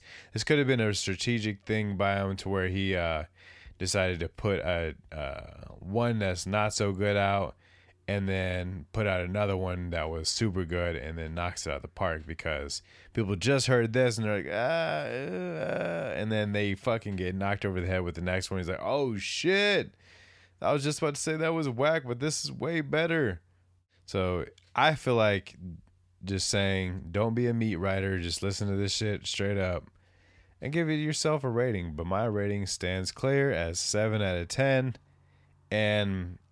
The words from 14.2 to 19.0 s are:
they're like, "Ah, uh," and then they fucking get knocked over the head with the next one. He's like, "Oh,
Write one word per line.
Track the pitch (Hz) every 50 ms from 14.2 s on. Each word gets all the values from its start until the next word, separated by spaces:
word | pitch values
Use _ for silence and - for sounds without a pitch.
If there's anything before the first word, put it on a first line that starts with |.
| 113 107
they're | 104 101
like, | 78 67
"Ah, | 85 104 120 131 165 165 165 165 165 151 147
uh," | 120 117 123 135 160 185 185 180 180 170 156 156 - - - - 170 170 170 - 120 80
and | 65 104 110
then | 110 107 107 104
they | 101 104 104 101 98
fucking | 92 - - 113 113 - 107 98
get | 92 90 90 95
knocked | 95 98 98 101 101 -
over | 101 92 92
the | 87 90
head | 92 92 90
with | 85 80
the | 80
next | 87 92 90 92 92 -
one. | 98 95
He's | 90 80
like, | 92 -
"Oh, | - 95 123 147